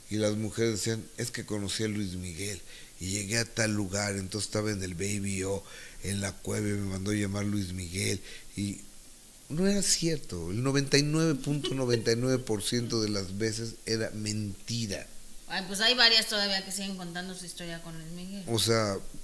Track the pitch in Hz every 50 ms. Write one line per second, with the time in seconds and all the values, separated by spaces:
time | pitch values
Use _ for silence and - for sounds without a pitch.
0 | - - 104 107 107 104 107 107 110 104 - 113 117 117 110 95 - 113 113 110
1 | - - - - 120 123 - 120 104 - 104 104 101 95 - - 110 107 104 104
2 | 104 92 90 92 90 90 82 80 101 104 101 85 - - - - - - - -
3 | 85 92 98 104 101 95 113 117 117 - - 113 110 110 107 104 104 90 92 101
4 | 104 104 101 98 95 92 98 107 101 - - 107 107 107 107 98 95 90 87 82
5 | 98 101 104 101 98 101 98 95 95 95 98 95 - - - - - - - -
6 | - 90 101 101 98 95 87 - - 92 107 110 107 104 104 101 101 98 95 95
7 | 95 104 104 104 101 98 98 104 101 104 104 104 98 87 90 92 92 82 85 95
8 | 104 107 104 - - - - - - - - - 101 101 - - - - - -
9 | - - - - - - - - - - 139 160 190 196 202 202 175 - - -
10 | 165 165 160 139 - - 90 85 82 82 95 113 127 139 135 139 139 135 143 143
11 | 147 147 151 160 165 165 147 131 - 143 147 147 131 - 131 135 131 120 120 113
12 | 104 117 117 117 123 131 131 123 123 - 110 104 - - 123 120 120 117 117 113
13 | 107 104 104 98 95 90 95 101 110 113 107 110 117 113 - - - - 113 110
14 | 110 - 95 107 107 107 104 107 107 101 92 - - - 117 117 113 101 95 71
15 | - - - - - - - - - - 170 185 185 175 202 190 220 233 247 247
16 | 233 226 226 220 220 - 220 208 202 202 196 190 185 196 185 202 196 196 190 185
17 | 175 170 170 180 180 190 185 180 180 170 - - 175 170 165 165 165 165 160 160
18 | 156 160 170 175 180 185 196 196 180 113 117 107 101 113 113 113 110 104 98 92
19 | - - - -